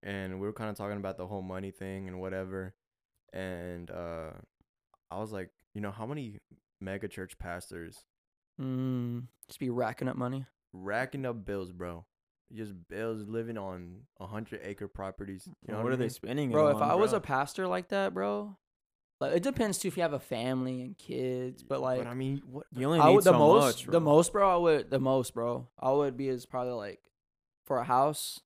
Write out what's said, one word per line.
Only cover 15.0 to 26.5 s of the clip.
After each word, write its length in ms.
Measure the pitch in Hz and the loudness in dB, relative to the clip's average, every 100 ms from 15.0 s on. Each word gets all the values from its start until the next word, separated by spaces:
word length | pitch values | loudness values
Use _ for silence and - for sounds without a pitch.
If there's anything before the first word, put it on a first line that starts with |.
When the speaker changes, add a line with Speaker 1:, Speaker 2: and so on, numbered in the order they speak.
| 98 95 98 95 - | -10 -8 -12 -12 -14
Speaker 1:
You 60 | - - | -18 -10
know 80 | 107 | -4
Speaker 3:
What 60 | 113 | -2
Speaker 1:
what 60 | |
I 20 | |
Speaker 3:
are 40 | 127 | -2
they 60 | 117 | -2
Speaker 1:
mean? 40 | |
Speaker 3:
spending 380 | - - 147 143 | -6 -8 -4 0
it 20 | |
Speaker 2:
Bro, 140 | 151 151 | 4 4
if 60 | 143 | 4
Speaker 3:
on, 60 | |
Speaker 2:
I 120 | 147 170 | 2 4
was 160 | 214 | 4
Speaker 3:
bro? 60 | 214 | 2
Speaker 2:
a 40 | |
pastor 460 | - 135 143 - 185 | 0 -2 -2 -2 -2
like 200 | 180 180 | -2 -2
that, 240 | 196 196 | -2 -2
bro, 440 | 180 202 208 208 190 _ _ _ _ _ _ | -2 -2 -4 -6 -14 _ _ _ _ _ _
like, 140 | 139 175 | 0 2
it 60 | |
depends 360 | 247 262 220 180 | 0 0 0 0
too 80 | 196 | -2
if 80 | 175 | 0
you 60 | |
have 100 | 170 | 0
a 60 | 143 | -2
family 640 | - 120 123 131 127 127 | -4 -4 -2 0 -2 -4
and 160 | 127 - | -8 -14
kids, 680 | - 127 127 127 127 127 | -8 -4 -2 -2 -4 -8
but, 120 | 127 135 | -6 -4
Speaker 1:
But 60 | |
Speaker 2:
like, 240 | 131 127 120 | 0 0 -2
Speaker 1:
I 80 | |
mean, 260 | 123 131 139 - | -4 -4 -4 -6
what 220 | 127 - 123 | -14 -12 -4
Speaker 3:
You 100 | 131 | 2
only 120 | 165 | 6
Speaker 2:
I 80 | 151 | 10
Speaker 3:
need 60 | 196 | 10
Speaker 2:
would, 80 | |
the 80 | 185 | 10
Speaker 3:
so 80 | 175 | 10
Speaker 2:
most, 240 | 147 170 139 113 | 10 10 8 2
Speaker 3:
much, 80 | - | 2
Speaker 2:
the 60 | |
Speaker 3:
bro. 80 | 170 | 4
Speaker 2:
most, 300 | 156 147 170 | 8 8 8
bro, 200 | 208 196 | 4 4
I 40 | 175 | 6
would, 320 | 175 151 - | 6 4 4
the 80 | 131 | 0
most, 340 | 131 135 127 | 4 2 2
bro, 340 | - 117 123 123 _ | -2 -2 -2 -6 _
I 120 | 127 | 2
would 240 | 143 143 123 | 4 2 0
be 100 | 135 | -2
is 180 | 127 | -2
probably, 280 | 117 | -4